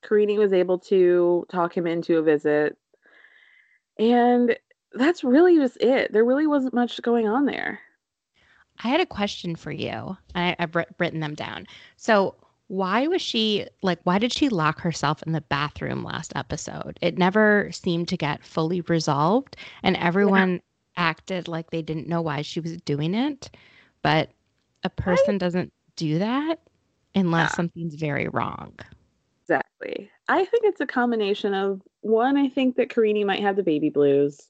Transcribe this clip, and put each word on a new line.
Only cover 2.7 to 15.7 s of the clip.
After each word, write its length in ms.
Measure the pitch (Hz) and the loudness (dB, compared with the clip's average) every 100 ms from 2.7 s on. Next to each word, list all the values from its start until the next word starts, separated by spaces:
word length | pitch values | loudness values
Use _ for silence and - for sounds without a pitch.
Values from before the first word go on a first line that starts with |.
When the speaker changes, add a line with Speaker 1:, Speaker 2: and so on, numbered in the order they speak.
| - _ _ _ _ - _ _ _ _ _ _ - | -4 _ _ _ _ -20 _ _ _ _ _ _ -2
Speaker 1:
And 580 | 220 240 240 247 240 226 _ _ _ | 2 4 4 4 2 0 _ _ _
that's 320 | - 277 349 | 0 0 2
really 320 | 262 262 359 339 | 4 6 8 6
just 200 | 262 - | 4 2
it. 300 | 226 262 - | 2 2 2
There 120 | 208 | 2
really 220 | 233 262 311 | 4 4 2
wasn't 280 | 294 262 | 2 0
much 260 | 240 240 - | 0 -2 -2
going 240 | - 233 220 | 0 2 2
on 180 | 233 277 | 2 0
there. 340 | - - 202 - _ _ _ _ _ _ _ _ _ | -2 -6 -10 -16 _ _ _ _ _ _ _ _ _
Speaker 2:
I 40 | 226 | -2
had 120 | 294 | 0
a 60 | 370 | 0
question 500 | - 202 - 175 165 | -2 -6 -4 -8 -8
for 160 | - | -8
you. 440 | 147 - 110 117 185 _ | -8 -6 -6 -10 -12 _
I, 200 | 180 175 - | -4 -2 -2
I've 160 | 170 | -2
writ-, 200 | 170 165 - | -4 -4 -4
written 220 | 170 160 | -4 -4
them 140 | 156 | -8
down. 320 | 151 - - - - - _ | -8 -10 -10 -14 -20 -20 _
So 380 | - 214 190 - _ _ _ | 2 2 2 -4 _ _ _
why 380 | 190 185 208 285 | -6 -2 0 0
was 160 | 359 | -2
she, 440 | - 233 220 208 110 _ | -2 -2 0 0 -4 _
like, 180 | 190 175 | -2 -2
why 140 | - 185 | 0 0
did 140 | 240 | 0
she 160 | - 294 | 0 0
lock 320 | 202 156 156 | 2 0 0
herself 420 | 175 151 143 151 | -4 -2 -2 -2
in 100 | - | -2
the 80 | 160 | -6
bathroom 640 | 147 143 147 | -2 -4 -4